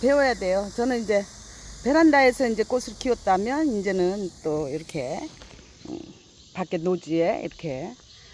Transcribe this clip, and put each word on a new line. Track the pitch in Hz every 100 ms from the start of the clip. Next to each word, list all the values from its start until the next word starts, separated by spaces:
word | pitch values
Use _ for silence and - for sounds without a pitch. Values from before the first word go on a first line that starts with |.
배워야 | 240 285 269
돼요. | 208 190 190 202 196
저는 | 240 247
이제 | 208 208 196 - - - - -
베란다에서 | 226 302 330 285 262 254 247
이제 | 214
꽃을 | 214 254 247 208
키웠다면 | 262 226 - 190 214 277 320 208
이제는 | 190 190 180 202 185 -
또 | 160 151 147
이렇게, | 151 156 160 127 180 311 - - - - - -
음, | - - - - - -
밖에 | - 180 180
노지에 | 165 180 147 165 165 -
이렇게 | 160 - 165 131 175 247 - - -